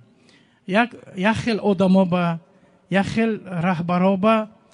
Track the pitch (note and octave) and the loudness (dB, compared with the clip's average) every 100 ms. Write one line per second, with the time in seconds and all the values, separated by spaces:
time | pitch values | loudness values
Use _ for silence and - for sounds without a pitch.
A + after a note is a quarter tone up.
0 | _ _ _ _ _ _ - G3 A#3+ - | _ _ _ _ _ _ -4 -2 -2 -6
1 | - G3 G3+ G#3+ B3 G#3+ G3+ F#3 F#3+ F#3+ | -14 -4 -2 0 -2 -2 0 2 4 4
2 | F#3 F3+ E3+ E3 - _ _ _ - F#3+ | 4 0 -2 -4 -10 _ _ _ -4 -2
3 | F#3+ A3+ A3+ G#3+ F#3 F3 F3+ E3+ F3 F3+ | -2 -2 -2 -4 -8 -4 -2 -2 -2 0
4 | F#3+ F#3+ G#3+ A3 G#3+ _ _ | 2 2 2 0 -2 _ _